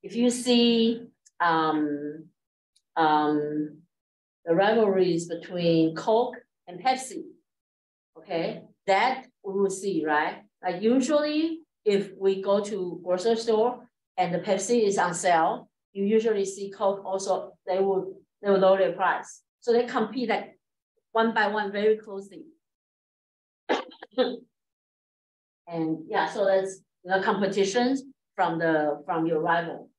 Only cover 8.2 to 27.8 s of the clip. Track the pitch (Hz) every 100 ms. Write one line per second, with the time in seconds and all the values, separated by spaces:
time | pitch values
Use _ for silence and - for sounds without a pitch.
8.2 | - 170 170 - - _ - 196 240 262
9.2 | - _ 202 190 196 190 202 165 151 147
10.2 | 165 202 - _ 180 175 220 262 254 294
11.2 | 302 302 330 320 _ _ 214 196 196 -
12.2 | 196 190 196 202 202 208 175 170 180 180
13.2 | 226 226 233 220 233 247 - _ _ -
14.2 | 175 170 208 196 - 240 208 190 180 170
15.2 | 190 170 165 - - _ _ 196 202 220
16.2 | 226 208 190 - 196 - 202 196 190 190
17.2 | 196 185 - _ - 185 196 190 - -
18.2 | _ _ 202 190 190 190 180 170 185 -
19.2 | - - _ _ - 233 240 254 214 262
20.2 | 226 208 - _ _ _ _ _ _ 226
21.2 | 226 226 208 214 202 202 214 214 220 196
22.2 | 196 180 - _ _ _ _ _ _ _
23.2 | _ _ _ _ - - - - - -
24.2 | 254 - - _ _ _ _ _ _ _
25.2 | _ _ _ _ - 170 160 160 - 202
26.2 | - 220 196 190 190 - _ _ 180 190
27.2 | 196 202 196 208 190 240